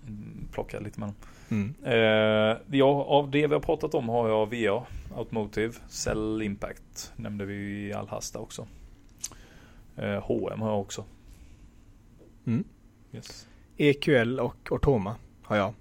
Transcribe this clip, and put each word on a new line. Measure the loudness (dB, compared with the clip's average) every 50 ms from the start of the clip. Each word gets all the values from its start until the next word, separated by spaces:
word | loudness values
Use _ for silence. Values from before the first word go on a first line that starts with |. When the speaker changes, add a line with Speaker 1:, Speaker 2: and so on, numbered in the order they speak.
| -14
Speaker 1:
mm, | -14 -12 -12 -12 -14 -12 -12 -12 -8 -6
plocka | -6 -6 -6 -8 -8
lite | -8 -10 -8 -8
med | -8 -8
dem. | -10 -12 -16 -20 -20 -20 -8 -4
Speaker 2:
Mm. | -2 -2 -2 -2 -6 -6 -2
Speaker 1:
Eh, | 2 4 6 6 6 6 6 6 6 6 4 4 4 2 0 -4 0 4 6
ja, | 6 6 6 4 2
av | 4 4 4 4 4
det | 2 2 4
vi | 4 2
har | 2
pratat | 2 0 0 0 0 0 0
om | -2 0 0
har | 0 2 2 4
jag | 4 4 2 2
V | 0 0 2 2
A, | 2 2 -2 -6 -12 -14 -12 -12 -10
Automotive, | -10 -8 -6 -4 -4 -4 -2 -2 -2 -2 -2 -4 -8 -16 -14
Cell | -10 -6 -4 -4 -2 -2 -2 -2 -2 -2 -2
Impact | -2 -4 -4 -6 -10 -10 -14 -16 -18 -16 -14 -14 -14 -12
nämnde | -10 -10 -8 -6 -6 -6
vi | -6 -6 -6 -6 -6 -6 -6 -6 -6
i | -6
all | -8 -8 -8
hast | -8 -10 -10 -10 -10
också. | -12 -12 -12 -12 -12 -12 -14 -16 -20 -20 -20 -20 -20 -20 -20 -18 -16 -16 -16 -16 -18 -20 -20 -20 -20 -20 -20 -20 -20 -20 -18 -12
Eh, | -8 -6 -4 -4 -4 -2
H | -2 -2 -2 -2 -4 -4
M | -4
har | -2 -2
jag | 0 -2
också. | -2 -4 -10 -12 -12 -14 -18 -20 -20 -20 -20 -20 -20 -20 -20 -20 -20 -20 -20 -20 -20 -20 -20 -20 -20 -20 -20 -20 -20 -20 -20 -10 -4
Speaker 2:
Mm. | -2 0 0 -2 -4 -10 -20 -20 -20 -20 _ -20 -18 -18
Speaker 1:
Yes. | -16 -16 -16 -18 -18 -18 -20 -20 -20 -20 -20 -4
Speaker 2:
E | 4 4 4 4
Q | 4 4 4 6
L | 6 6 4 2 0
och | -2 -4 -4 -8 -6 -4 0
Ortoma | 2 4 4 4 4 2 -2 -6 -8 -12 -18 -20 -20 -6
har | 0 2
jag. | 2 2 2 -2 -8